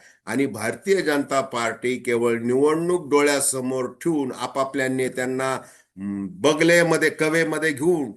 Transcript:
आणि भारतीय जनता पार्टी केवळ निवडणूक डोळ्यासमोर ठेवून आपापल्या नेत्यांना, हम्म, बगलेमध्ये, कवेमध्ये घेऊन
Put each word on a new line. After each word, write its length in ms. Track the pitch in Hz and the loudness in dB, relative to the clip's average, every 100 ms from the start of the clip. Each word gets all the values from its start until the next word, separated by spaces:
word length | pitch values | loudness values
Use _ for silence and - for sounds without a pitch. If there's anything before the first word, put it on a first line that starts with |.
| - _ - | -18 _ -6
आणि 200 | 117 139 | -2 -2
भारतीय 500 | 104 113 117 196 190 | -2 -6 -4 0 0
जनता 440 | 151 143 139 135 | 2 0 0 -2
पार्टी 560 | 135 120 117 110 123 127 | -2 -2 -2 -2 -4 -4
केवळ 420 | 123 117 120 117 | -2 0 2 0
निवडणूक 720 | 117 127 147 156 170 180 143 | 0 2 4 2 0 -2 2
डोळ्यासमोर 760 | 143 143 143 - 131 127 131 123 | 4 4 2 0 -2 -2 -4 -4
ठेवून 460 | - 170 156 131 | -4 -2 -2 -2
आपापल्या 560 | 113 127 139 135 139 131 | -6 -6 -4 -2 -2 -2
नेत्यांना, 640 | 131 127 127 127 131 131 131 127 - _ - | 0 -2 -2 -4 -2 -2 -4 -8 -20 _ -12
हम्म, 280 | 101 101 98 | -8 -6 -8
बगलेमध्ये, 800 | 87 131 151 165 170 165 160 151 | 0 2 4 6 6 4 2 0
कवेमध्ये 640 | - 156 165 160 156 156 | 0 0 2 0 0 -2
घेऊन 400 | 139 160 170 123 | 0 0 0 -2